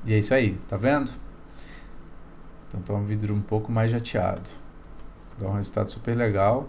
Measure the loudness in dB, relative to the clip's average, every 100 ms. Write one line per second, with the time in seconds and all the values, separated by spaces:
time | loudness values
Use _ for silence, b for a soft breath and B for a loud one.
0 | 4 4 6 6 4 2 -4 0 4 4
1 | 2 -6 -12 -14 -16 B B B B B
2 | -14 -16 -16 -16 -16 -16 -10 -8 -2 -2
3 | 0 0 2 0 2 0 2 2 4 2
4 | 0 2 2 0 -6 -12 -14 -16 -14 -12
5 | -12 -14 -16 -6 -2 0 0 0 -2 -2
6 | -2 2 4 6 6 4